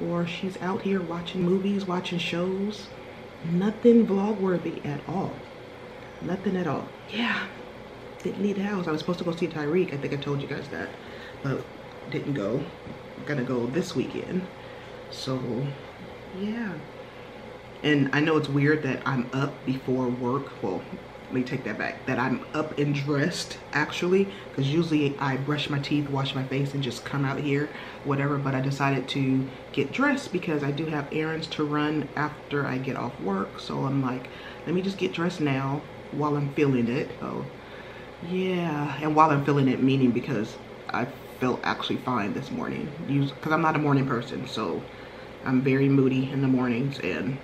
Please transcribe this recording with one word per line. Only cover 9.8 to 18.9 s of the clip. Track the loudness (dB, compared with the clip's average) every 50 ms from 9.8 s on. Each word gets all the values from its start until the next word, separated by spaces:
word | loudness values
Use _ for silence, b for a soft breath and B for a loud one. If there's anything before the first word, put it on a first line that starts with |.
| 2 2 0
I | -4
think | -4 -4 -4
I |
told | -4 -2 -2 -2 -2
you | -2 -4
guys | -6 -8 -8 -8
that, | -8 -8 -8 -8 -10 B B B B B B B B B -4
but | -4 -4 -4 -4 -8 -14 -16 -16 -16 -14 -14 -10 -6
didn't | -6 -4 -2 -2 -2
go. | -2 0 0 0 -2 -2 -4 -8 -12 -14 -14 -14 -14 -14 -14 -14 -10
I'm | -6
gonna | -4 -2 -2 0
go | 0 0 0 0
this | 0 0 -2 -2 0 -2
weekend. | -2 -2 -2 -2 -6 -4 -2 -2 -2 -2 -4 -8 -14 B B B B B B B B -14 -12
So, | -12 -8 -4 -4 -4 -2 -2 -2 -2 -2 -2 -4 -4 -8 -12 -14 -14 -14 -14 -14 -14 -14 -14 -12 -8 -4
yeah. | -4 -4 -2 -4 -4 -4 -6 -8 -10 -12 -14 -14 -16 -14 -16 -16 -16 -14 -14 -14 -14 -14 -14 -14 -16 -16 -10 -2 2
And | 4 4 4 4 4 4
I | 4
know | 4 4 4 4
it's | 4 2
weird | 2 4 6 6 6 4 2
that | 0